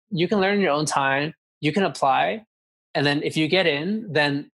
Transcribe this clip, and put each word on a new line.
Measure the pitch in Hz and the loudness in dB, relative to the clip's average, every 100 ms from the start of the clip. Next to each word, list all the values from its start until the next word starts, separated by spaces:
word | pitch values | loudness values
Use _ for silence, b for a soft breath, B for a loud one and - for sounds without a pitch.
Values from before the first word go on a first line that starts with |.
| - | -8
you | 175 180 | -2 0
can | 208 | 2
learn | 190 202 | 2 2
in | |
your | 185 | 2
own | 143 151 | 2 0
time, | 147 135 135 147 - _ - | 0 2 0 -2 -8 _ -6
you | 151 | -2
can | 202 | 0
apply, | 185 - 135 131 156 220 - _ _ _ _ 160 | 0 0 0 2 0 -4 -10 _ _ _ _ -2
and | 143 | 0
then | 147 | 0
if | 156 160 | -2 -2
you | 156 | 0
get | 180 175 | 2 2
in, | 143 165 220 214 | 0 -2 -6 -4
then | 151 147 143 - _ | 0 0 -2 -6 _